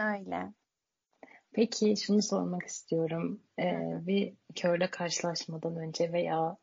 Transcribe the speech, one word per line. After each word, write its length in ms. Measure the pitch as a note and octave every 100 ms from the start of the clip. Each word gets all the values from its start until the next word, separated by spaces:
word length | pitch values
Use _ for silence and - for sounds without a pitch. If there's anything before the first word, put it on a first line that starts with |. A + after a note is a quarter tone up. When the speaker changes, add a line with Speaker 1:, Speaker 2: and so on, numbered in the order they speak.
| G#3+ G3+
Speaker 1:
öyle. 340 | F#3 F3 F#3 - _ _ _ _ _ _ - - _
Speaker 2:
Peki 440 | - A3+ - G#3+ G3+
şunu 240 | - G#3
sormak 420 | G#3 G3 F3 F3+
istiyorum. 760 | - - - E3 D#3+ E3 E3+ G3+ _ -
E, 140 | F3+
Speaker 1:
Hı 40 | E3+
hı. 300 | E3 E3 E3+
Speaker 2:
bir 260 | G3 G3 - - -
körle 340 | F3+ E3+ F#3
karşılaşmadan 840 | - F3 - F3 E3 - D#3+ E3 E3
önce 360 | D#3+ - E3+
veya, 440 | F3 E3+ D#3+ D#3+ F#3+